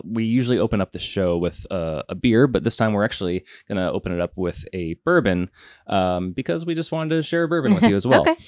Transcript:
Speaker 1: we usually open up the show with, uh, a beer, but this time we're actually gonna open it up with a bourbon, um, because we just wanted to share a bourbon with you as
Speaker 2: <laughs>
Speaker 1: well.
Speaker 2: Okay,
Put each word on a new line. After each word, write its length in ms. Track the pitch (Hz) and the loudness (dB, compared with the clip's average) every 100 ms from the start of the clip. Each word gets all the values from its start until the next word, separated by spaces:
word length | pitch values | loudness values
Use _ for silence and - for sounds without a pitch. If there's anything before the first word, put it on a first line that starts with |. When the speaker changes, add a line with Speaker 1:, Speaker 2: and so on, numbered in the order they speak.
| - | -6
Speaker 1:
we 180 | 113 | -4
usually 340 | 113 120 120 117 | 0 0 2 2
open 220 | 110 107 | 2 0
up 120 | 92 | -2
the 60 | 87 | -6
show 380 | - - 92 87 | -6 -2 0 0
with, 300 | 87 - - | -2 -4 -8
uh, 340 | 95 82 76 - | -6 -4 -6 -8
a 80 | 92 | -2
beer, 320 | 123 113 139 | 2 6 6
but 160 | 110 | 4
this 140 | 117 - | 0 0
time 160 | 110 | 0
we're 100 | 104 | 2
actually 400 | 110 - 92 90 - - - | 0 -2 -2 -4 -6 -16 -8
gonna 240 | 104 90 | -4 -2
open 220 | 90 92 | -2 -4
it 80 | 87 | -2
up 100 | 87 - | -4 -4
with 280 | 90 82 82 | -6 -6 -10
a 200 | 95 82 85 - | -8 -6 -6 0
bourbon, 440 | 175 107 90 92 - - - - | 2 4 2 -2 -8 -20 -20 -4
um, 440 | 98 90 90 92 | 0 0 0 -4
because 340 | 90 135 165 170 | -4 -4 -4 -4
we 80 | 165 | -6
just 180 | 165 | -4
wanted 240 | 160 160 160 | -6 -2 -2
to 60 | |
share 200 | 151 170 | 0 0
a 40 | 165 | 0
bourbon 240 | 175 214 185 | 0 2 4
with 80 | |
you 120 | 220 101 | 4 2
as 100 | 127 | 4
Speaker 2:
<laughs> 0 | |
Speaker 1:
well. 140 | - | 4
Speaker 2:
Okay, 140 | - 330 | 4 0